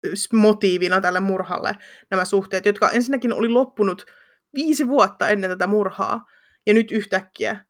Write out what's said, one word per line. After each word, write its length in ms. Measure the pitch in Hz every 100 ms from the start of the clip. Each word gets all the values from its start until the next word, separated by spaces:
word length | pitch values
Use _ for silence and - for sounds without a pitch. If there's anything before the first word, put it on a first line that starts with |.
| 175
s-, 180 | 156 -
motiivina 680 | 226 214 208 196 180 180 185
tälle 180 | 185 180
murhalle 560 | 196 190 180 180 - 202 - - _
nämä 140 | 190 185
suhteet, 400 | 196 190 185 208
jotka 240 | 208 -
ensinnäkin 440 | 233 240 277 233
oli 160 | - 233
loppunut 560 | 240 254 - 202 180 - _ _ _ _
viisi 340 | 269 311 311 254
vuotta 420 | 277 190 - 156
ennen 200 | 208 185
tätä 180 | 185 185
murhaa, 580 | 214 196 - - 226 - _ _ _ -
ja 60 |
nyt 180 | 220 220
yhtäkkiä 760 | 220 202 190 196 - 107 196 _